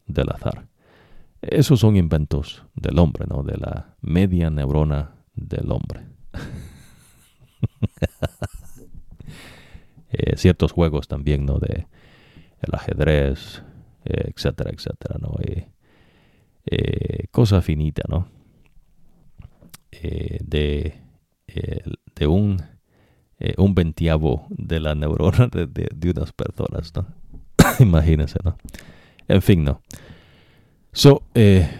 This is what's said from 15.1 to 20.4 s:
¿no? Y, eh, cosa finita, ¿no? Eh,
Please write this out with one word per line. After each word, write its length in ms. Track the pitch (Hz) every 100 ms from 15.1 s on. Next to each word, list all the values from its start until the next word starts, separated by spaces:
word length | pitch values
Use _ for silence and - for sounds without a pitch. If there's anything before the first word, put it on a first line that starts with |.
| -
¿no? 140 | - - -
Y, 200 | - - _ _ _ _ _ _ _ _ _
eh, 640 | - - - - - - -
cosa 300 | - 113 95
finita, 440 | 82 76 76 - -
¿no? 180 | 78 - - _ _ _ - _ _ - _ _ - - _ - - _
Eh, 480 | - 78 78 - -